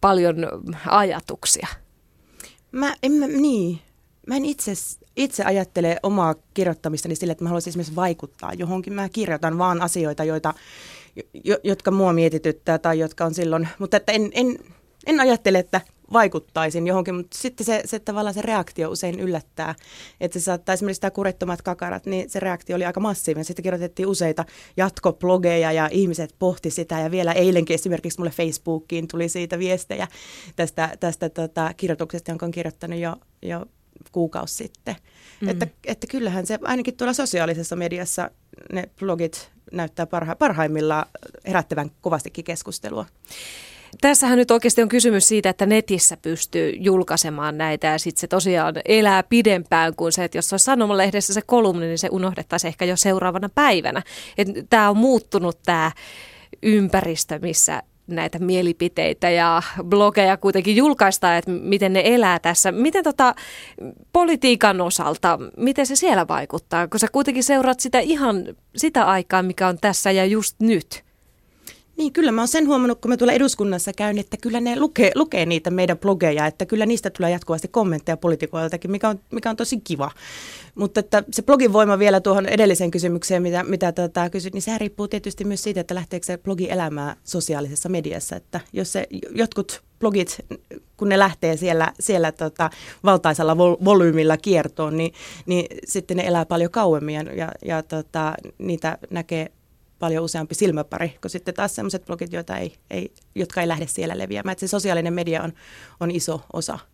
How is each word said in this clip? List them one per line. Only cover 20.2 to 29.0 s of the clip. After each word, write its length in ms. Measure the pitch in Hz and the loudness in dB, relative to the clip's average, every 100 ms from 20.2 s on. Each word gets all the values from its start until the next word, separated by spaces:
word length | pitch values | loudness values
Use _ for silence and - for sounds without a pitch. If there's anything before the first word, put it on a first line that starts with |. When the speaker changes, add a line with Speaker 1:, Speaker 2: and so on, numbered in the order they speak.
Speaker 2:
Että 180 | 175 175 | -6 -4
se 40 | |
saattaa 300 | 175 180 - | -4 -4 -2
esimerkiksi 280 | 190 202 190 | -2 -2 -4
tää 100 | 196 | -4
Kurittomat 500 | 196 196 185 180 175 | -2 -4 -4 -6 -6
kakarat, 440 | - 175 175 185 196 | -6 -8 -6 -8 -6
niin 240 | 190 - | -6 -6
se 100 | 196 | -6
reaktio 360 | 190 175 - 180 | -6 -6 -6 -4
oli 100 | 175 | -4
aika 140 | 180 | -2
massiivinen. 460 | 214 190 - 156 160 | -4 -4 -4 -4 -6
Sitten 180 | 180 | -8
kirjoitettiin 440 | 180 180 175 - 190 | -6 -4 -6 -4 -4
useita 380 | 196 170 156 165 - - - | 0 -2 -2 -6 -10 -16 -2
jatkoblogeja 960 | 185 - 185 165 180 185 175 170 160 | -2 0 -2 0 2 2 4 2 2
ja 180 | 160 156 | 2 0
ihmiset 440 | - 190 165 156 _ | 2 0 0 -8 _
pohti 300 | 185 180 165 | -2 -2 -6
sitä. 300 | 156 165 160 | -6 -4 -4
Ja 120 | 160 | -2
vielä 200 | 180 175 | 0 0
eilenkin 420 | 165 180 175 165 | 4 4 4 2
esimerkiksi 460 | 160 190 170 170 165 | 0 -2 -4 -4 -6
mulle 120 | 170 | -6
Facebookiin 760 | - 165 156 - 160 160 170 | -2 -4 -4 -4 -6 -4 -8